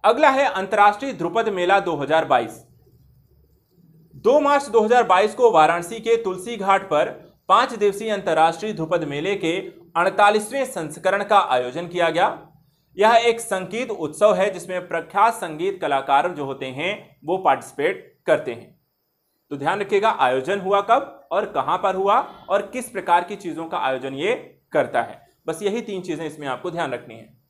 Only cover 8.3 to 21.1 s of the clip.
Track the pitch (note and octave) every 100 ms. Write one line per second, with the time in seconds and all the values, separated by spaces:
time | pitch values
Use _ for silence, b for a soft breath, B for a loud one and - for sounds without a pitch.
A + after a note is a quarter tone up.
8.3 | D#3 D#3+ E3+ G#3+ G3+ D#3+ F3 D3+ C#3 F3
9.3 | G3 E3 F3+ G3 - - E3 F3+ F#3+ G#3
10.3 | G#3+ G#3+ C4+ C4 F#3 D#3 D3+ F#3+ G3+ G3+
11.3 | G3+ - B2+ B2 C3+ F3 F3 E3 D#3+ G3+
12.3 | - - _ _ _ _ - G#3+ A#3 A#3
13.3 | A3+ - F#3+ F#3 G#3+ B3 G#3 D3+ - G#3
14.3 | F#3 G3 F3+ F3 F3+ F3+ E3+ E3 G3 A3+
15.3 | A3+ F3 D3+ F#3 F#3+ D#3 C#3 C3 C#3 F3
16.3 | D3 C3+ C3 C3 B2+ E3+ G#3 - _ D3
17.3 | F#3 F3 C3+ - - D3+ F#3 - _ -
18.3 | D3 C3 A#2 A2 _ _ _ _ _ _
19.3 | _ _ C#3+ C#3+ G3 G3+ G#3 A3 - C3
20.3 | C3 C3 G3+ F#3 G3 G3+ B3 C#4